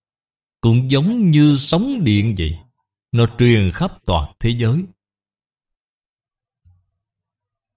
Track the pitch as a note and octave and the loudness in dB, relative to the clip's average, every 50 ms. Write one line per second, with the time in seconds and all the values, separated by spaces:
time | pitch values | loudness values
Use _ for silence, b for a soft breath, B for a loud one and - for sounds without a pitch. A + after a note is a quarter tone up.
0 | _ _ _ _ _ _ _ _ _ _ _ _ - A#2 A2+ B2 C3 C3 C#3 C3+ | _ _ _ _ _ _ _ _ _ _ _ _ 0 0 2 2 0 0 0 0
1 | D3+ G3 A#3 B3 G#3+ F3 D3+ D3 D3 D3+ D3 C#3 - - D#3+ E3+ A3+ C#4 C#4 B3 | 0 -2 -2 0 0 2 4 4 4 4 2 0 -2 -2 -2 -2 -2 -2 -4 -2
2 | E3+ A2+ G#2 G2+ G2+ A#2 G#2+ F2+ E2 D#2 E2 D#2+ - _ _ _ _ _ _ _ | 0 0 0 0 0 -2 -2 -4 -4 -6 -6 -8 -14 _ _ _ _ _ _ _
3 | _ _ - A#2+ A#2 A2+ - - B2 A#2+ A#2 G#2+ G2 F#2 F2 - E3+ - - - | _ _ -2 0 0 0 0 2 2 4 4 4 2 0 -2 -4 -6 -6 -6 -8
4 | _ - F2+ D#2+ D2+ - - _ - A2+ A#2+ A#2 A#2 A2+ B2+ E3+ F#3 F#3 _ _ | _ -4 -2 -2 -4 -6 -8 _ -4 -4 -2 -2 -2 -2 -2 -2 -4 -8 _ _
5 | _ _ _ _ _ _ _ _ _ _ _ _ _ _ _ _ _ _ _ _ | _ _ _ _ _ _ _ _ _ _ _ _ _ _ _ _ _ _ _ _
6 | _ _ _ _ _ _ _ _ _ _ _ _ _ F#2 F2+ _ _ _ _ _ | _ _ _ _ _ _ _ _ _ _ _ _ _ _ _ _ _ _ _ _
7 | _ _ _ _ _ _ _ _ _ _ _ _ _ _ _ | _ _ _ _ _ _ _ _ _ _ _ _ _ _ _